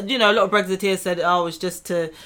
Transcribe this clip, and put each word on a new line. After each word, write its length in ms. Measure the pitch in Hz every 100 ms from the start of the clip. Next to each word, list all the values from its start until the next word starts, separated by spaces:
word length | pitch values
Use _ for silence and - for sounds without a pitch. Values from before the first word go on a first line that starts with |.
| 196
you 120 | 262
know, 120 | 208
a 40 |
lot 100 | 214
of 60 | 190
Brexiteers 480 | 208 185 190 202 185
said, 220 | 185 175
"Oh, 240 | 170 180 170
it's 120 | 165
just 260 | 180 175 -
to 240 | 175 160 160